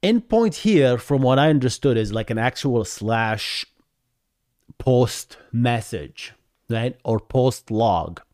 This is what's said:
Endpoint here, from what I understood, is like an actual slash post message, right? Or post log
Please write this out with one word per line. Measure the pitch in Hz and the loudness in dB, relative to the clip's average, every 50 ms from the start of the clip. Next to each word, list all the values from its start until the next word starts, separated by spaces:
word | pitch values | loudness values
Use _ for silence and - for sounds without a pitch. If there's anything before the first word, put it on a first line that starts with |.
| - | 2
Endpoint | 185 233 240 - _ - 196 233 220 165 - | 2 0 0 0 _ 2 2 2 2 0 0
here, | - - 214 165 139 127 123 120 | 0 2 4 4 4 4 2 0
from | - - 147 135 135 | -2 -2 0 2 2
what | 127 127 131 | 2 4 4
I | 139 156 | 4 4
understood, | 156 143 127 127 - - - 143 123 113 | 4 2 2 0 -2 0 0 0 2 2
is | 110 104 104 | 0 -2 -4
like | 110 110 - | -6 -6 -4
an | 113 110 | -4 -2
actual | 113 127 - - - 139 123 120 107 | -2 -4 -4 -4 -4 -2 -2 -2 -2
slash | - - - 101 107 113 113 113 110 110 107 - - - - - _ _ _ _ _ _ _ _ _ _ _ _ _ _ _ _ _ _ _ _ _ - _ | -4 -8 -8 -4 -2 -2 -2 0 -2 -4 -4 -6 -8 -8 -8 -10 _ _ _ _ _ _ _ _ _ _ _ _ _ _ _ _ _ _ _ _ _ -20 _
post | - - 127 123 127 117 - - - _ - - - _ | 0 2 4 4 4 2 0 -8 -12 _ -20 -20 -20 _
message, | - 117 120 120 120 117 104 - - 90 73 64 - - - - - _ _ _ _ _ _ _ | -2 0 0 0 0 -2 -4 -8 -10 -10 -10 -12 -16 -18 -18 -18 -20 _ _ _ _ _ _ _
right? | 117 113 113 127 - _ _ | -4 -2 -2 -4 -6 _ _
Or | - 113 113 | -4 -4 -4
post | - _ - 135 127 131 117 - _ - | -4 _ 0 2 2 2 0 -2 _ -6
log | 110 107 113 113 95 85 78 78 85 - - _ | -2 0 2 2 2 0 -2 -6 -10 -16 -20 _